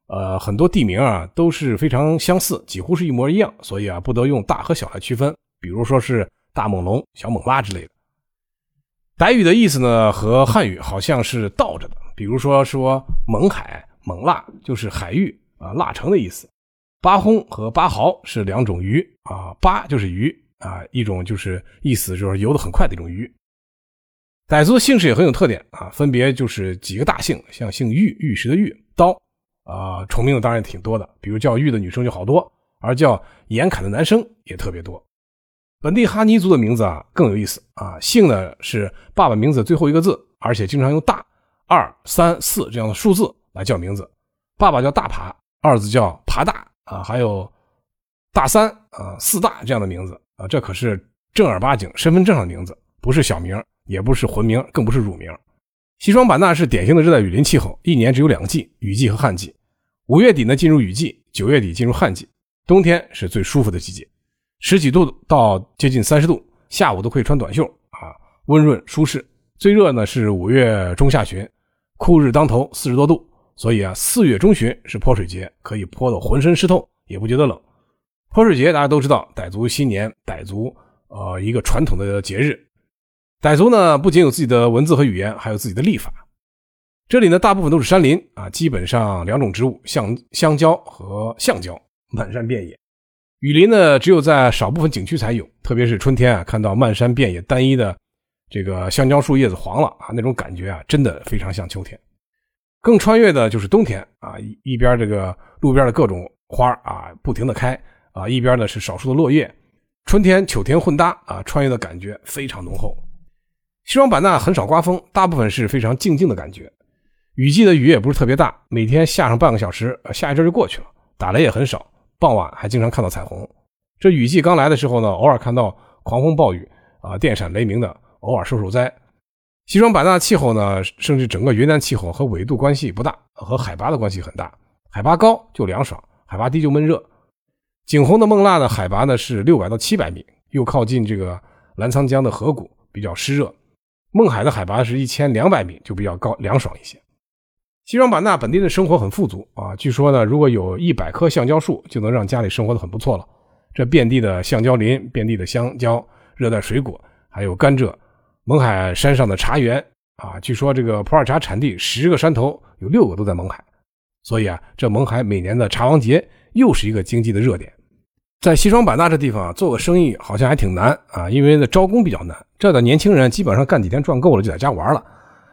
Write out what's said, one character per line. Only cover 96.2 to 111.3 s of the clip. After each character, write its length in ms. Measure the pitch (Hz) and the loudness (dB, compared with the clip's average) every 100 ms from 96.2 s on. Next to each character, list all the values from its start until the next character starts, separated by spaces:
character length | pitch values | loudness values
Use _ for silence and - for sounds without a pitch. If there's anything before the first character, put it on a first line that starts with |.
| 123 107 | 2 2
啊， 80 | |
看 160 | - 110 | -2 -4
到 140 | 107 | -2
漫 200 | 98 123 107 | 2 2 2
山 180 | 123 | 0
遍 180 | 123 123 | 2 0
野 80 | 87 | -2
单 220 | 92 127 131 | -4 0 2
一 100 | 131 | 2
的 200 | 104 85 _ _ _ _ _ | -2 -6 _ _ _ _ _
这 140 | 107 | -8
个 260 | 95 92 92 | -6 -6 -4
橡 180 | - 131 | 0 2
胶 140 | 143 | 2
树 160 | 143 135 | 2 2
叶 100 | 127 | 2
子 60 | |
黄 280 | 90 - 101 | -2 -6 -2
了 60 | 147 - | -2 -4
啊， 100 | - | -10
那 100 | 117 | -6
种 120 | 117 | -4
感 200 | 120 - 85 | -4 -8 -10
觉 160 | 92 | -10
啊， 120 | 87 - | -12 -2
真 160 | 151 | 0
的 180 | 131 76 - | 0 -2 -6
非 120 | 104 | -4
常 160 | 92 | -4
像 160 | 92 87 | -8 -10
秋 140 | 95 | -12
天。 160 | 92 110 _ _ _ _ _ _ _ _ | -14 -18 _ _ _ _ _ _ _ _
更 160 | - 220 | 2 4
穿 220 | - 220 | 4 4
越 120 | 220 | 4
的 180 | 147 113 | 4 0
就 100 | 110 | -2
是 80 | 98 | 0
冬 160 | 208 | 2
天 220 | 208 - - _ | 2 -4 -12 _
啊， 200 | - - | -18 -16
一， 180 | 104 110 | -16 -14
一 140 | - 123 | -8 0
边 200 | 123 123 | 2 2
这 80 | 107 | 0
个 300 | 104 95 92 - - | -4 -6 -10 -18 -4
路 120 | 147 | 0
边 120 | 202 131 | 2 2
的 60 | |
各 160 | 113 127 | 2 0
种 240 | 90 87 _ _ | -2 -12 _ _
花 240 | - 127 120 | -2 0 -2
啊， 300 | - 135 - 87 | -8 -12 -14 -12
不 100 | - | -8
停 140 | 120 123 | -4 -4
地 80 | |
开 260 | 110 127 131 - _ _ | -4 -4 -6 -12 _ _
啊， 140 | - 95 | -12 -6
一 140 | 127 | -2
边 160 | 123 127 | 0 0
呢 100 | 107 | -2
是 120 | - | -6
少 180 | - 90 | -10 -8
数 120 | 131 | -4
的 60 | 131 | 0
落 160 | 156 | 2
叶， 220 | 147 123 - _ _ _ _ - | 2 0 -8 _ _ _ _ 0
春 180 | 196 | 2
天、 220 | 190 185 196 | 4 4 2
秋 160 | 117 | -2
天 160 | 98 156 | 0 0
混 160 | 175 147 | 0 0
搭 120 | 170 175 | 0 -4
啊， 180 | - | -10